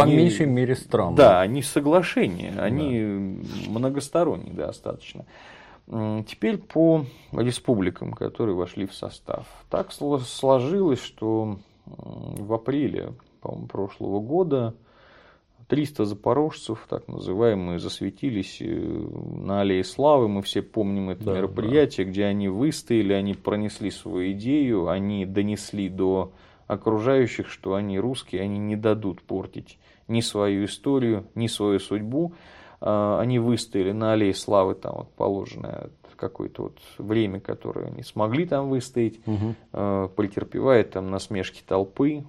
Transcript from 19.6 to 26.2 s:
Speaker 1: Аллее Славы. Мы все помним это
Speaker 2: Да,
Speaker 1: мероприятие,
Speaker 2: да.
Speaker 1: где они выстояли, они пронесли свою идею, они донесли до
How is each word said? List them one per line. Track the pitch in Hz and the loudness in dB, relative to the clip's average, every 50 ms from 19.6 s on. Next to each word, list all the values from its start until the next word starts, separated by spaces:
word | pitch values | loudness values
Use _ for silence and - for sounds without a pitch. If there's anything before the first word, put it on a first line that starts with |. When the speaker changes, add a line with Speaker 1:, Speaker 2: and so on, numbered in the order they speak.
Speaker 1:
Аллее | 101 101 95 92 95 | 2 2 2 2 0
Славы. | - - - 135 151 151 139 120 107 | -2 -2 2 4 6 6 6 4 4
Мы | 101 101 | 2 -2
все | 98 - - 104 | -2 -2 -4 -4
помним | 95 - - 110 104 98 98 98 98 95 | -4 -2 -2 -2 -2 0 -2 -2 -4 -4
это | 92 92 110 | -6 -4 -4
Speaker 2:
Да, | 107 95 | -2 -2
Speaker 1:
мероприятие, | 92 95 98 98 95 107 110 131 151 147 135 - - 95 | 0 -2 -2 -2 -2 -2 2 4 4 4 4 2 -2 -4
Speaker 2:
да. | 95 | -2
Speaker 1:
где | 92 98 104 | 0 0 0
они | 101 101 101 101 98 | 0 0 0 0 -2
выстояли, | 92 98 131 160 156 - - - 117 113 107 98 98 | 0 0 0 0 0 -4 -2 0 2 2 4 2 2
они | 98 98 101 98 | 2 0 -2 -4
пронесли | - - - 101 104 107 104 - - 107 98 | -4 -2 -2 -2 0 -2 -4 -6 -6 -6 -6
свою | 90 - - 92 90 92 92 95 98 | -6 -8 -10 -6 -4 -2 -2 -2 -4
идею, | 101 104 123 139 151 143 127 117 98 85 87 | -4 -2 0 0 2 2 2 2 0 0 0
они | 85 95 98 101 104 101 95 | 0 0 0 -2 -2 -2 -4
донесли | 92 95 104 101 104 104 101 - - - 104 98 92 | -2 0 0 0 0 -2 -4 -6 -6 -4 -4 -4 -4
до | 92 95 95 95 95 95 | -2 0 0 2 2 2